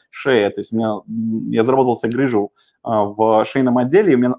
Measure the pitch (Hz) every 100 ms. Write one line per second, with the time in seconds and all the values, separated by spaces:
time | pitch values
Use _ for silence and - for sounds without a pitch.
0 | _ - 143 120 101 101 104 113 110 104
1 | - 113 113 110 110 117 113 135 127 117
2 | 113 123 139 107 101 _ _ _ 120 110
3 | 101 104 110 110 110 139 127 123 123 180
4 | 202 127 123